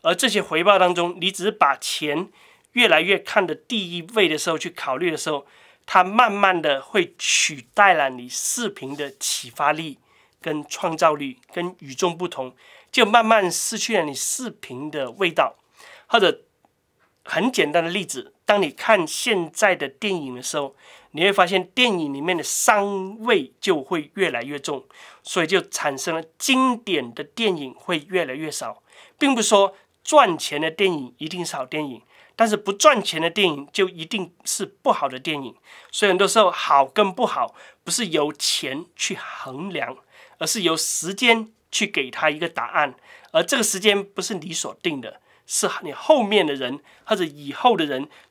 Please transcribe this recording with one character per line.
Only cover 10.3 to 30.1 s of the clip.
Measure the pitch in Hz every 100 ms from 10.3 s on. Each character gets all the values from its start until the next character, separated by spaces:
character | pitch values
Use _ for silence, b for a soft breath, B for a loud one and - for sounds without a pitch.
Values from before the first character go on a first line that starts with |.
| _
跟 | 165 151 147
创 | - 175 156
造 | 165
力、 | 151 139 123 _
跟 | 180 175 185
与 | 139
众 | 127 180 170
不 | 175
同， | 135 131 _ b b b
就 | - 214
慢 | 233 220
慢 | 226 185
失 | - - 220
去 | - 208
了 |
你 | 151
视 | 127 - - 240
频 | - - 127 151
的 | 147 127
味 | 120 180
道。 | 160 139 - _ B B B B
或 | 233
者 | 180 - _ _ _ _ _ _ _ _ -
很 | 156 240
简 | 196 147
单 | 170
的 | 165
例 | 196 175
子， | 127 - _ -
当 | 202
你 | 160
看 | - - 208 156
现 | - 247 196 160
在 | - 202 170
的 | 135
电 | - 214 180
影 | 135 123
的 |
时 | 127 151
候， | 139 b b b b
你 | 143
会 | 196
发 | 202 180
现 | 190 180
电 | - 247 180
影 | 147
里 | 139
面 | 165 170
的 |
商 | 139 - - 208 202 196 190 220
味 | 226 202 127 _
就 | 196 160
会 | 131 170 147
越 | 196 175
来 | 120
越 | 127 143
重， | 151 131 - B B B
所 | - 185
以 | 160
就 | 185
产 | 165 - 151 135
生 | 175 160
了 | 160 -
经 | - 262 262 240
典 | - 156 123
的 | 120
电 | 147 - 220 170
影 | 131
会 | - - 165 143
越 | 185
来 | 143 135
越 | 156
少。 | - 120 - b b b b
并 | 285 240
不 |
是 | 208
说 | 208 196 b b _
赚 | -